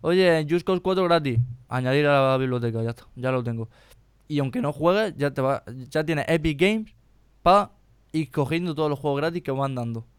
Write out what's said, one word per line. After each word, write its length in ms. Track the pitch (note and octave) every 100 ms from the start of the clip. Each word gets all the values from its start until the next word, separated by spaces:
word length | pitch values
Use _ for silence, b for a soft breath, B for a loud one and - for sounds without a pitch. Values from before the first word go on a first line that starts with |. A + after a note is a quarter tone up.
"Oye, 440 | D#3+ F3+ F#3 E3 D3+
Just 160 | E3+ -
Cause 140 | F#3
cuatro 220 | F#3+ F#3 F3+
gratis". 340 | E3+ C#3 A#2 B2 - -
Añadir 360 | B2+ B2+ C#3 D3
a 240 | C#3+ C3+
la 60 | C3
biblioteca, 460 | C3 B2 A#2 A2+
ya 80 | A2+
está, 140 | A#2 - -
ya 160 | B2+
lo 120 | C3
tengo. 260 | A#2+ A2+ A2+ b b b _ _ _
Y 120 | D3
aunque 220 | C3+ F3
no 100 | D3
juegues, 420 | D3 E3+ G3 A3 C#3
ya 140 | C#3+
te 80 | C3
va, 220 | C3 C3+ - B2+ B2+
ya 140 | D#3 D3+
tienes 200 | D#3 -
Epic 320 | D#3+ D#3+ C#3+
Games 340 | F3+ A3 A3 _ _ _ _ _
pa 280 | - G3 G3+ _ _ _ _
ir 160 | D#3 D#3
cogiendo 420 | - C3+ D#3+ F3+ D3+
todos 140 | D#3
los 100 | C#3+
juegos 200 | D3 C#3
gratis 220 | D#3 E3+
que 80 | E3+
van 240 | C3+ C#3 C3
dando. 300 | A#2 A2+ A2+